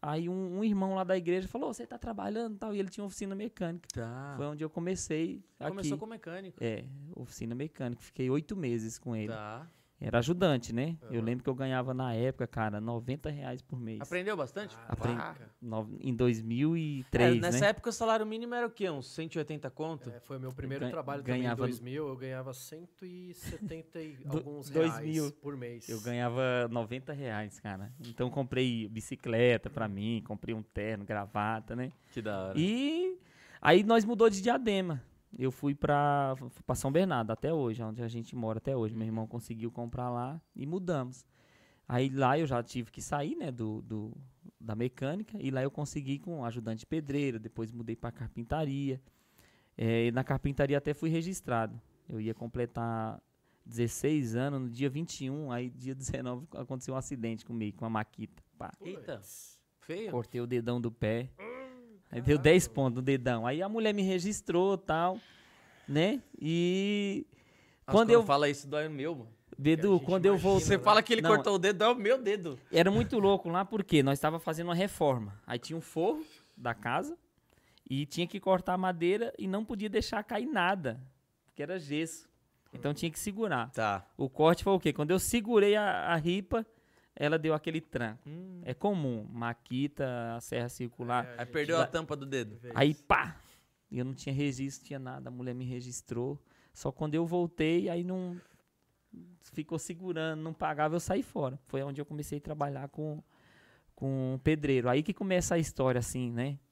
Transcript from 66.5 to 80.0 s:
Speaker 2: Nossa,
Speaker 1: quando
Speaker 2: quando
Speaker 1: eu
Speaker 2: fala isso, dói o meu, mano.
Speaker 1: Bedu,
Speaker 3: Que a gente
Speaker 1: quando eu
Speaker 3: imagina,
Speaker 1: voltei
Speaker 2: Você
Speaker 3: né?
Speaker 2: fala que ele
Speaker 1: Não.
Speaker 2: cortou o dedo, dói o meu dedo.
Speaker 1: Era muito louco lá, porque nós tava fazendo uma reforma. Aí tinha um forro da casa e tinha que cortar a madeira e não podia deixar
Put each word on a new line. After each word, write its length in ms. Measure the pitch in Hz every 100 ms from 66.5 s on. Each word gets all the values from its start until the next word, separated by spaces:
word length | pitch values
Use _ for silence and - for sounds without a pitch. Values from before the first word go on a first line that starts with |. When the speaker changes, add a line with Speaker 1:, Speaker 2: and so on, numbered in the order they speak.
| 170 175 185 196 208 202 196 -
Speaker 2:
Nossa, 100 | - _ _ _ _ -
Speaker 1:
quando 60 | 202
Speaker 2:
quando 140 | 226
Speaker 1:
eu 120 | 233
Speaker 2:
fala 260 | 220 139 147
isso, 200 | 143 139
dói 180 | 147 156
o 40 |
meu, 240 | 147 147 156
mano. 140 | 113 - _ -
Speaker 1:
Bedu, 240 | 143 160
Speaker 3:
Que 60 | 196
a 100 | 185
gente 80 | 135
Speaker 1:
quando 200 | 185 185
eu 60 |
Speaker 3:
imagina, 160 | 190 185
Speaker 1:
voltei 160 | 190 175
Speaker 2:
Você 80 | 196
Speaker 3:
né? 60 |
Speaker 2:
fala 180 | 165 208
que 100 | 220
ele 100 | 226
Speaker 1:
Não. 80 | 160
Speaker 2:
cortou 240 | 214 220
o 40 | 196
dedo, 200 | 190 190
dói 140 | 214
o 20 | 247
meu 260 | 202 262
dedo. 360 | 220 202 170 131 -
Speaker 1:
Era 200 | - 175
muito 280 | 208 240 240
louco 300 | 196 196 170
lá, 160 | 170
porque 380 | 190 220 190 156
nós 180 | 135 139
tava 180 | 156 165
fazendo 300 | - 160 175
uma 60 |
reforma. 600 | 170 196 - 151 127 104 101 -
Aí 120 | 120
tinha 180 | - 165
um 40 |
forro 420 | 156 - 180 311 320 - _ -
da 180 | 120
casa 440 | 110 117 139 285 339 _ _ _ _ _ _ -
e 160 | 135 147
tinha 200 | - 175
que 120 | 202
cortar 360 | 190 185 185
a 40 | 180
madeira 540 | 185 175 170 208 233 -
e 100 | 190
não 160 | 190
podia 240 | 220 214 214
deixar 340 | 214